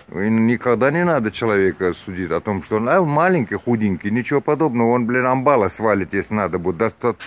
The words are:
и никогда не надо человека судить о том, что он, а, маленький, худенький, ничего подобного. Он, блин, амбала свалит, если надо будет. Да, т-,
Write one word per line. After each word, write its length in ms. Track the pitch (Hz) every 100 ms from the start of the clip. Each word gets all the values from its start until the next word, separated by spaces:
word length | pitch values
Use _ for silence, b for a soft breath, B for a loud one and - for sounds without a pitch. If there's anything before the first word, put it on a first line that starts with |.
| -
и 160 | 85 104
никогда 600 | 113 113 120 123 113 135
не 140 | 160
надо 260 | 175 151 107
человека 600 | - 117 101 95 85 92
судить 360 | 82 - 92 87
о 100 | 82
том, 220 | 107 98
что 140 | - 110
он, 120 | 117
а, 140 | 175
маленький, 540 | 165 147 175 180 107 101
худенький, 540 | - 117 104 92 104
ничего 300 | 117 113 143
подобного. 500 | - 151 156 120 117
Он, 160 | 123 113
блин, 200 | 123 127
амбала 420 | 131 131 131 95
свалит, 460 | - 110 101 87
если 200 | 98 87
надо 240 | 107 92 90
будет. 180 | 87 82
Да, 140 | 113
т-, 240 | - 123 104